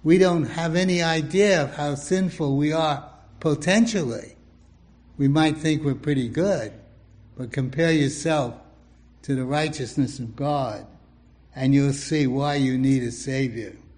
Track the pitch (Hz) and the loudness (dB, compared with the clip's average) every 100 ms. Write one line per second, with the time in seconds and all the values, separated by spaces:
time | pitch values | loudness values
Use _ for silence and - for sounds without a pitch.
0 | 151 180 185 170 131 - 165 165 185 180 | 6 6 6 4 0 -2 -2 0 0 0
1 | 165 160 151 185 202 180 139 - 147 139 | 0 0 0 2 4 4 0 -4 -4 -4
2 | - 185 185 - 151 135 151 156 160 143 | -2 0 0 -2 -2 0 0 0 0 -2
3 | - - - - 160 147 175 202 233 214 | -8 -20 -20 -6 -2 -2 2 4 4 2
4 | 139 113 - - - _ _ - _ - | -2 -6 -10 -20 -20 _ _ -20 _ -20
5 | - - 139 147 156 151 160 151 147 131 | -20 -2 2 4 2 2 0 0 0 -4
6 | - 139 120 104 185 180 107 101 - - | -2 -2 -2 -2 0 0 -4 -12 -20 -20
7 | - - - - 123 - 127 131 165 160 | -20 -20 -20 -14 -8 -4 -4 0 2 4
8 | 139 - 160 156 123 117 - - - - | 2 0 -2 0 0 -6 -20 -20 -20 -20
9 | - - - 135 127 143 156 147 120 - | -20 -20 -6 -4 -2 -2 -2 -4 -8 -2
10 | 131 - 117 110 139 147 131 104 - - | -2 -2 -12 -6 -2 -2 -2 -6 -14 -20
11 | _ _ _ _ _ - 131 139 139 135 | _ _ _ _ _ -4 2 4 4 -2
12 | - 156 139 131 143 143 135 131 135 135 | -2 0 0 0 -2 0 0 0 2 2
13 | 120 113 - 135 131 113 104 - - | 0 -8 -6 -2 -4 -4 -12 -16 -20